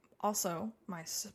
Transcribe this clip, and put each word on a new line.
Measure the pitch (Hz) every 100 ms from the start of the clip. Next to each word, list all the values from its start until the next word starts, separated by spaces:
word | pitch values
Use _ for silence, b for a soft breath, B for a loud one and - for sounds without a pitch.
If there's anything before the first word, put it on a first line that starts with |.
| - -
also | 208 208 185 165 220 - -
my | 170
s-, | 165 - 202